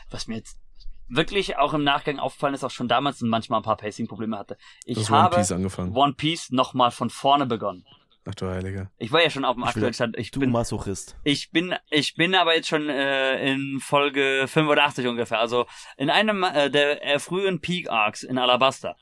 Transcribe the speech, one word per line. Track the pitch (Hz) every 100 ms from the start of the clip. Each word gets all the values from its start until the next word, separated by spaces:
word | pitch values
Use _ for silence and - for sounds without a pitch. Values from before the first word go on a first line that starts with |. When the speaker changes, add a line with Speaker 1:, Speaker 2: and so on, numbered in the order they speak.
| -
Speaker 1:
was | - -
mir | 226
jetzt | - - - - - - -
wirklich | 123 165 196 185 -
auch | 143
im | 151
Nachgang | 143 139 151 139
aufgefallen | 135 - 147
ist, | 139
auch | 131
schon | - 120
damals | 127 143 -
manchmal | 117 113 - 110
ein |
paar | 110 104
Pacing-Probleme | 107 - 113 104 110 107
hatte. | - - - - -
Ich | 110
Speaker 2:
Du |
hast | 110
One | 143
Speaker 1:
habe | 175 175
Speaker 2:
Piece | -
angefangen. | 90 95 - 90 117
Speaker 1:
One | 143
Piece | 135 156 165 -
nochmal | 127 127 131 123
von | - 120
vorne | - 139 143 127
begonnen. | 117 104 90 - _ _ _ -
Speaker 2:
Ach | 98
du | 95
Heiliger. | 92 95 98 95 -
Speaker 1:
Ich | 113
war | 156
ja | 160
schon | 135
auf | 131 120
dem |
Speaker 3:
Ich | 123
Speaker 1:
aktuellen | 110 120
Speaker 3:
will |
Speaker 1:
Stand. | - 120 110
Ich | 110
Speaker 3:
du | 135
Speaker 1:
bin, | 131
Speaker 3:
Masochist. | 117 113 107 101 95 - - 147
Speaker 1:
ich | 139 -
bin, | 165 180 - -
ich | 151 135 -
bin | 170 190
aber | 165 165
jetzt | -
schon, | 156 151
äh, | 135 139 135 135 135 139
in | 135 139 135
Folge | - 143 143 135 135 135 135
fünfundachtzig | 160 156 147 143 - 123
ungefähr. | 117 113 110
Also | 117 120 117 - - -
in | 139
einem, | 170 214 202
äh, | 185 143 143
der, | 147 143 147 135
äh, | 143
frühen | - 185 196 180
Peak-Arcs | - 175 - 113 107 -
in | - 127
Alabasta. | 123 123 135 - - -